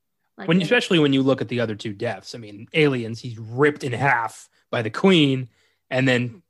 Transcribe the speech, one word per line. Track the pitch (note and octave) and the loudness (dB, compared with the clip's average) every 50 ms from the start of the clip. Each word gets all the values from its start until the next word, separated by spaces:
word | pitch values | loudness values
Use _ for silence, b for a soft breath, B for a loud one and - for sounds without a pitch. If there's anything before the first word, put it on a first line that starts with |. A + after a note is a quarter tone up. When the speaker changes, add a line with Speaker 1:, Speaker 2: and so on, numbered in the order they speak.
| _ _ _ _ _ _ _ - | _ _ _ _ _ _ _ -10
Speaker 1:
like | F#2+ - | -2 0
Speaker 2:
When, | E3+ | 0
Speaker 1:
the | F#3+ E3+ | 2 2
Speaker 2:
especially | D3 A#3+ A#3+ A#3+ - F#3 E3 | 2 2 2 2 2 2 2
when | D3 C#3 | 4 4
you | C3+ C3+ | 2 2
look | C3 C3+ C3 B2 | 2 2 2 0
at | B2+ G#2+ | -2 -4
the | B2 A#2+ | -2 -2
other | A#2 A2 G#2+ | -2 -2 -4
two | G#2 - A2+ | -6 -8 -10
deaths. | G2+ G2 A#2 A#2 G#2 F#2 - - - | -8 -6 -6 -8 -8 -8 -14 -16 -16
I | B2 | -16
mean, | A2+ G#2 G2+ G#2 A#2 - | -16 -18 -18 -18 -14 -6
Aliens, | - D#3+ D3+ C#3+ C3 B2 A2+ A2 A#2 A#2 | 0 2 2 2 2 0 -4 -6 -10 -10
he's | - B2+ A2+ A2 | -10 -12 -12 -12
ripped | A2+ G#2+ A#2 B2+ D3 D3 D3 D3 D3+ | -12 -8 0 2 2 2 2 0 -6
in | C3 | -6
half | A#2 G#2 C3+ C#3 B2+ A#2 A2+ A2 - - - _ _ _ _ - | -4 0 0 2 2 0 -2 -6 -8 -12 -20 _ _ _ _ -6
by | - B2 | -4 -4
the | A2 A2 | -4 -4
Queen, | - - - G3 F#3+ E3 D3 C#3 C3+ C3 B2+ - _ _ _ _ _ _ _ - | -4 2 4 4 6 6 4 4 2 -2 -4 -10 _ _ _ _ _ _ _ -6
and | C3+ B2+ C3+ C3 | -2 0 2 2
then | B2 A#2+ B2 A#2+ A2+ F#2+ _ | 2 2 0 -4 -8 -14 _